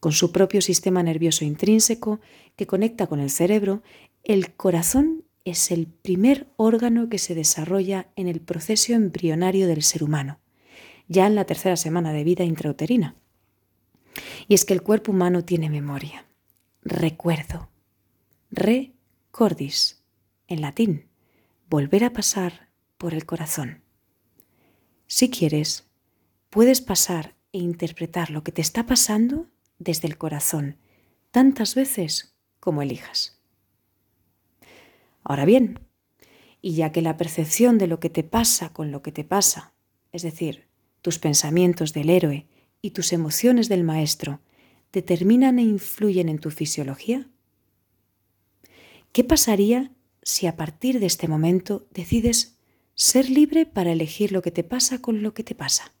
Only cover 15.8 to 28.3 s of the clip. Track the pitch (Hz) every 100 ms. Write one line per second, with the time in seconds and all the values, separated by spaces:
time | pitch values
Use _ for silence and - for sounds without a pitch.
15.8 | 143 139 147 - - _ _ _ _ _
16.8 | - 175 165 160 170 160 - 165 - _
17.8 | _ _ _ _ _ _ _ - - 247
18.8 | 269 _ _ _ _ - 220 165 139 -
19.8 | - - _ _ _ _ _ 170 147 -
20.8 | 226 151 - _ _ _ _ _ _ 156
21.8 | 143 196 240 240 196 - 180 170 _ _
22.8 | _ _ 175 160 156 165 156 - 135 -
23.8 | _ _ _ _ _ _ _ _ _ _
24.8 | _ _ _ - 254 156 160 151 151 -
25.8 | _ _ _ _ _ _ _ 208 240 254
26.8 | 254 185 - 175 151 _ _ 196 175 170
27.8 | 170 165 165 175 165